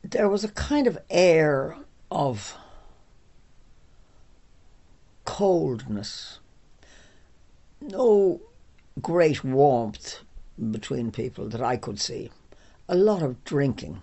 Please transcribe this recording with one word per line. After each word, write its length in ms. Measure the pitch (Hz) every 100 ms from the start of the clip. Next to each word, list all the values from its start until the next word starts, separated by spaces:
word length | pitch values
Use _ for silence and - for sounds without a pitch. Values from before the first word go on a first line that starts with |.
There 260 | - - 208
was 160 | 202
a 40 | 208
kind 380 | - - 294 247
of 120 | 165 -
air 640 | - 180 160 151 139 135 - - _ -
of 460 | 180 143 113 - - - - - - _ - _ - _ - - - - - - - - _ _ _ - _ _ _ _ _
coldness, 1120 | - - 196 180 156 117 - 104 107 - - - - _ _ _ - - - - _ _ - - _ -
no 600 | 196 190 247 208 196 - - _ - _ _ -
great 440 | - 170 165 139
warmth 760 | 135 131 143 123 113 107 - - - - - - 113
between 400 | 110 - 135 117
people 380 | - 123 - 110
that 140 | 113
I 140 | 120 123
could 240 | - 104
see. 300 | - 123 113 - _ - - - -
A 60 | 180
lot 260 | 208 208
of 200 | 147 123
drinking 580 | - 143 139 117 78 92